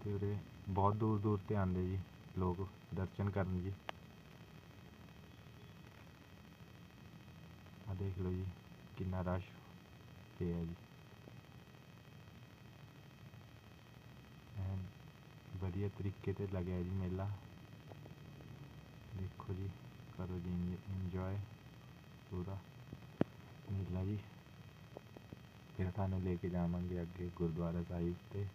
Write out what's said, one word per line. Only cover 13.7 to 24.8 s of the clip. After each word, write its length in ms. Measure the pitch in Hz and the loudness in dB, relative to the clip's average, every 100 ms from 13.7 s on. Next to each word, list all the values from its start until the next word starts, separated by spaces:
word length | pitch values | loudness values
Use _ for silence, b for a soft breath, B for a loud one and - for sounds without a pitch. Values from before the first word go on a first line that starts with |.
| - - - - - - - - 101 | -16 -14 -14 -14 -14 -14 -14 -8 -2
ਐਨ 240 | 95 95 92 - - - - - - 95 | 0 0 -2 -8 -14 -14 -14 -14 -8 0
ਵਧੀਆ 280 | 92 90 101 - | 2 4 2 2
ਤਰੀਕੇ 360 | 101 95 - | 0 2 0
'ਤੇ 140 | 95 101 | 2 2
ਲੱਗਿਆ 280 | 95 90 90 | 2 4 4
ਜੀ 80 | 90 | 4
ਮੇਲਾ। 400 | 95 90 92 98 101 - - - - - - - - - - - - - - - - - 98 | 4 4 4 2 0 -4 -12 -12 -12 -10 -10 -10 -10 -10 -10 -10 -10 -10 -12 -12 -14 -8 -4
ਦੇਖੋ 360 | 92 - - | -4 -4 -2
ਜੀ, 140 | 92 95 - - - - - | 0 0 -4 -10 -12 -12 -4
ਕਰੋ 200 | 90 90 | -2 0
ਜੀ 100 | 87 | 2
ਇੰਜ-, 280 | 87 87 87 98 | 2 4 2 0
ਇੰਜੋਏ 460 | 95 92 92 92 98 98 - - - - - - - - | 0 2 2 2 2 -2 -6 -12 -12 -12 -14 -14 -14 -4
ਪੂਰਾ 280 | 90 90 95 - - - - - - - - - - - | -2 0 -2 -6 -12 -10 -10 -10 4 4 4 -14 -12 -2
ਮੇਲਾ 320 | 98 90 92 95 | 0 2 2 2
ਜੀ। 120 | 104 - - - - - - | 2 -2 -12 -14 -14 -14 -14